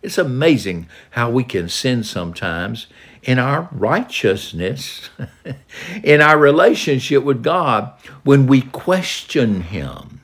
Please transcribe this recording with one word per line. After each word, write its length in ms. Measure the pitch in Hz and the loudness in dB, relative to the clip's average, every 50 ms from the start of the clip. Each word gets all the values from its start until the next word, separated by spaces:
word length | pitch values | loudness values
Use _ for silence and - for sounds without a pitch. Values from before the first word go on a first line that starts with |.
It's 160 | - 208 - - | -10 -6 -2 -2
amazing 680 | 175 139 127 127 151 165 156 117 - 98 90 85 82 - - - - _ | -2 -2 -2 0 2 4 2 2 0 -4 -8 -8 -10 -14 -20 -20 -20 _
how 180 | - 120 120 120 | -4 -4 -2 0
we 160 | 120 131 123 | 0 -2 -2
can 240 | 120 - 95 85 85 | -2 -4 -4 -4 -4
sin 360 | - - - 131 127 120 110 | -8 -4 -2 -2 -2 -2 -4
sometimes 840 | - - 98 87 85 85 - - 92 82 85 87 104 117 113 - _ _ _ - - - - | -4 -6 -8 -8 -8 -8 -6 -6 -6 -4 -4 -6 -6 -8 -10 -12 _ _ _ -20 -20 -20 -12
in 160 | _ - 127 127 | _ -2 0 0
our 300 | 123 131 143 156 170 175 | 2 0 -2 -2 -4 -6
righteousness, 1400 | 143 127 98 113 151 208 247 - - - - 107 95 98 - - - 82 90 95 - 135 - - - - - - _ - 131 - _ _ _ - | -6 -2 0 0 0 0 -2 -4 -8 -2 0 0 0 0 -4 -10 -8 -6 -6 -6 -6 -6 -10 -14 -14 -16 -18 -20 _ -14 -14 -14 _ _ _ -14
<laughs> 500 | - - _ _ - - - - 180 214 | -14 -14 _ _ -18 -16 -14 -12 -12 -4
in 200 | 208 - 151 147 | 2 4 6 6
our 160 | 151 151 156 151 | 6 6 6 6
relationship 880 | 147 143 143 165 - 240 - - - - 143 127 - - 147 139 131 | 6 6 6 6 4 4 4 2 0 -2 -2 -2 0 2 0 2 2
with 180 | 143 139 120 | 2 -2 0
God, 480 | 117 147 165 185 170 139 117 107 110 127 - _ _ - - - | 0 0 0 0 0 0 0 0 -2 -4 -14 _ _ -20 -20 -6
when 240 | _ 139 139 139 135 | _ 4 6 6 6
we 160 | 127 139 131 | 6 4 4
question 1000 | 127 131 - - - - 185 185 175 - - - - - - 156 123 113 104 92 | 4 0 -12 -10 -2 -2 -2 0 -2 -6 -8 -10 -10 -4 -2 0 0 2 0 -2
him. 580 | 87 82 101 87 71 67 64 - - - - 67 | -4 -6 -8 -8 -8 -8 -12 -14 -18 -20 -20 -20